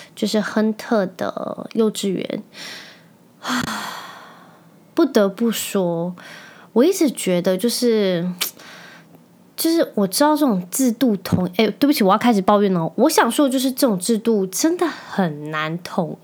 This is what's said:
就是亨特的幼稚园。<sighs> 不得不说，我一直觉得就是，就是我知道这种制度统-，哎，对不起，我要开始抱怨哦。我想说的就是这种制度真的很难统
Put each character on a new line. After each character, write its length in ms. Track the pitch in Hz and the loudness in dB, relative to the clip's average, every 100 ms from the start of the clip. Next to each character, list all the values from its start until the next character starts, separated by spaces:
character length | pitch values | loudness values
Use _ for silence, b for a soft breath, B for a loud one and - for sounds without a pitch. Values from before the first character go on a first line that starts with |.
| B | B
就 120 | - 214 | -6 -2
是 140 | 214 | 0
亨 320 | 202 220 214 | 0 0 0
特 320 | 214 - 220 | -2 -2 0
的 640 | 185 - - - - - - | 0 -4 -8 -6 -8 -10 -6
幼 160 | - 220 | 0 0
稚 180 | 214 202 | 0 -4
园。 340 | 180 - - - B B B B B B B _ _ | -4 -4 -8 -10 B B B B B B B _ _
<sighs> 1500 | - 247 240 214 208 - - - - - - - _ _ _ | -6 -4 -4 -8 -10 -12 -16 -18 -20 -20 -20 -20 _ _ _
不 100 | - | 0
得 240 | 330 226 196 | 2 2 0
不 220 | 190 233 | 0 -2
说， 640 | 208 - 202 175 165 175 180 B B B B B | -2 -4 -2 0 -2 -4 -8 B B B B B
我 100 | 220 | 2
一 80 | 302 | 2
直 180 | 392 302 | 4 0
觉 320 | - - 180 | 0 -2 0
得 160 | 190 185 | 0 0
就 100 | 240 | 0
是， 580 | 226 240 220 190 175 180 180 - B B B B B B - _ _ _ - | 0 0 2 2 0 -2 -4 -8 B B B B B B -20 _ _ _ -4
就 120 | 330 | 0
是 220 | 330 277 - | 2 0 0
我 100 | 196 | 0
知 160 | - | 2
道 140 | 294 302 | 2 4
这 100 | 294 | 2
种 160 | 190 180 | 0 -2
制 220 | - 262 | 0 0
度 240 | 226 262 202 | 2 2 0
统-， 280 | - - 180 - | 0 -2 0 0
哎， 80 | 220 | 0
对 220 | - 277 | 2 2
不 40 | |
起， 120 | 285 | 4
我 80 | 190 | 4
要 40 | 202 | 4
开 160 | 240 | 4
始 80 | 208 | 2
抱 220 | 185 208 | 4 4
怨 120 | 202 | 4
哦。 160 | 185 165 | 2 -2
我 160 | - 277 | 2 2
想 180 | 320 381 | 4 2
说 180 | 240 277 | 2 2
的 60 | |
就 60 | 254 | 2
是 120 | 262 | -2
这 140 | 254 277 | 0 0
种 120 | 190 | 2
制 180 | - 220 | 0 0
度 300 | 226 214 190 | 2 0 0
真 300 | - 320 349 | 0 0 0
的 80 | 330 | -2
很 640 | - - - 175 147 151 | -4 -8 -2 -2 -4 -6
难 260 | 156 156 170 | -4 -4 -6
统 380 | - - 156 - | -6 -4 -4 -6